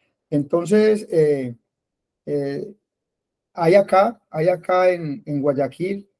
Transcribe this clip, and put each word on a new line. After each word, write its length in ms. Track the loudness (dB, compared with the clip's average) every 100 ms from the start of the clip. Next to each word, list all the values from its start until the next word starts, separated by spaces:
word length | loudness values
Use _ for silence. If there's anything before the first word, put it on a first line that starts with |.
| _ _ _
Entonces, 760 | -4 -2 -2 2 2 4 0 0
eh, 440 | 0 2 0 -4 -10 _ _ _ _ _ _ -8
eh, 480 | -6 -6 -8 -10 -16 _ _ _ _ _ _ _
hay 220 | -2 4 4
acá, 440 | 4 2 2 -2 _
hay 180 | -4 -2
acá 420 | -2 0 2 2
en, 320 | 0 -4 -10 -8
en 160 | -4
Guayaquil 680 | -2 -2 -4 -4 -6 -8 -12 _